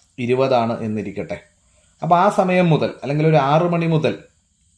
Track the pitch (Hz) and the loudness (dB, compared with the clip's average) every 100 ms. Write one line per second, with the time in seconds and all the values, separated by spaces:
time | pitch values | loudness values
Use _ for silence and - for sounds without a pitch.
0 | _ - 120 127 131 123 113 113 110 107 | _ -8 -2 0 2 2 0 -2 -4 -6
1 | 98 98 82 87 - _ _ _ _ _ | -6 -8 -10 -10 -14 _ _ _ _ _
2 | 160 175 196 208 180 185 175 147 113 - | 0 2 2 0 0 2 2 2 0 -6
3 | 120 147 160 156 135 156 175 170 165 160 | -6 -2 2 2 2 2 0 0 0 0
4 | 120 101 - _ _ _ _ | 0 -4 -10 _ _ _ _